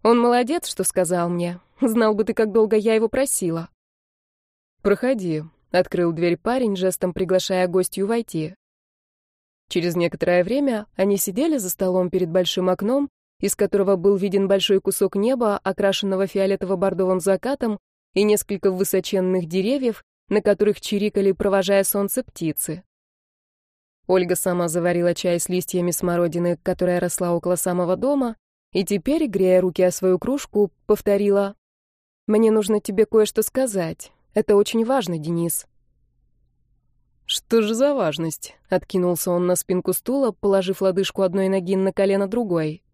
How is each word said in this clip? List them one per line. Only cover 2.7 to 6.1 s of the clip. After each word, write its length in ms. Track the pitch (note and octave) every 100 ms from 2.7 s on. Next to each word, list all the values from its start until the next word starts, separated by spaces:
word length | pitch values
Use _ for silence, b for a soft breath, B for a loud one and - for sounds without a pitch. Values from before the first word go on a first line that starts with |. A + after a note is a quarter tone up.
| G#3+
я 180 | G#3+
его 140 | A3 A3
просила". 640 | B3+ - - F3 E3 E3+ _ _ _ _ _ _ _ _ _ _ _
"Проходи", 640 | G3+ G3+ B3 B3 F3+ D#3 D#3+ _ _
открыл 420 | F3 F#3 F3+ E3+